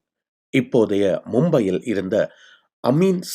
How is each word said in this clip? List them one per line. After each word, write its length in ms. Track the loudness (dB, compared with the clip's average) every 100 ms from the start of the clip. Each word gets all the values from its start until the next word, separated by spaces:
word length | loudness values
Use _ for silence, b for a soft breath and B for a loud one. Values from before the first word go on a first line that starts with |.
| _ _ _ _ _ -4
இப்போதைய 640 | 0 0 2 2 0 -2 -2
மும்பையில் 640 | 0 2 2 0 -2 -4
இருந்த 440 | -6 -2 -2 -2 b b b b _ -2
அமீன் 340 | 2 2 0 -6